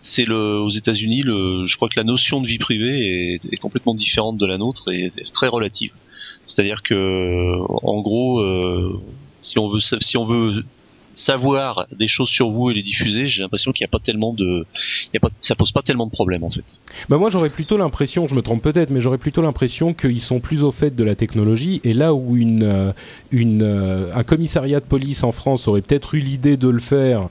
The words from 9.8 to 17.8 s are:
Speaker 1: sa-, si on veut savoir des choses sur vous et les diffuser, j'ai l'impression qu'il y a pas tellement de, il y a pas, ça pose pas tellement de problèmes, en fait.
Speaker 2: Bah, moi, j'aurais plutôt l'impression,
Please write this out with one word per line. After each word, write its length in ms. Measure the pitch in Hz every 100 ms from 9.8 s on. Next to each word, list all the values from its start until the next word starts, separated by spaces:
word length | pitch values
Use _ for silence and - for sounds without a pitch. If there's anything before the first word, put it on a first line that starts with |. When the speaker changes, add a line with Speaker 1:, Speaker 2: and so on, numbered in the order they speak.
Speaker 1:
sa-, 160 | - 113
si 160 | - 127
on 80 | 110
veut 380 | 120 113 104 120 _ - - -
savoir 760 | - - 135 131 135 135 101 - 98
des 100 | 110
choses 220 | - 127
sur 200 | - 120
vous 180 | 110 123
et 60 | 107
les 80 |
diffuser, 440 | 101 - 113 107 139
j'ai 140 | 104
l'impression 300 | 95 101 131
qu'il 80 | 131
y 40 | -
a 40 |
pas 100 | 113
tellement 340 | - 107 110
de, 320 | 113 92 87 80 - - - -
il 80 | -
y 20 |
a 20 |
pas, 100 | 113 -
ça 140 | - 120
pose 160 | 107
pas 100 | 143
tellement 240 | - 127 113
de 60 |
problèmes, 320 | - 95 90 82
en 60 |
fait. 120 | - - - - - -
Speaker 2:
Bah, 80 | 139
moi, 120 | 214
j'aurais 200 | 185 156
plutôt 260 | 143 151
l'impression, 520 | 214